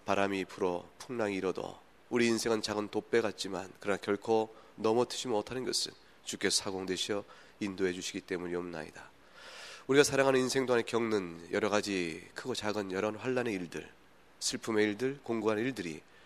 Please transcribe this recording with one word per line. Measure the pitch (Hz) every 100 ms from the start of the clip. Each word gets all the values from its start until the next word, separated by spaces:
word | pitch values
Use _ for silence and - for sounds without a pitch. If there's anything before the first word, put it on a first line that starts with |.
바람이 | - 98 98 98 92
불어 | - 92 87 - -
풍랑이 | - 120 107 95
일어도 | 92 - - - - - -
우리 | 123 117
인생은 | 113 117 107
작은 | 107 104 104
돛배 | 110 - 117
같지만, | 110 - 98 90 95 -
그러나 | 104 95
결코 | - 101 - 110 110 - - -
넘어뜨지 | 110 113 120 - 131
못하는 | 107 104 127
것은 | 117 - - - - -
주께서 | - 104 98 -
사공되시어 | 104 95 95 180 - 104 - - - -
인도해 | 104 95 95
주시기 | 90 87 98
때문이옵나이다. | - 90 90 87 87 82 78 - - - - - - - - - -
우리가 | 135
살아가는 | 135 135 135 131
인생 | 127 135 123
동안에 | 120
겪는 | 113 117 117 107 87 82 85
여러 | 101 104
가지 | 104 101 95 85 85 90
크고 | - 131
작은 | 110 107 104 95
여러 | 95 107
환란의 | 107 120 127 120
일들, | 95 85 78 82 - - - - -
슬픔의 | - 127 - 107
일들, | 107 104 131 139
공고한 | - 117 107 107
일들이 | 127 110 87 76 - -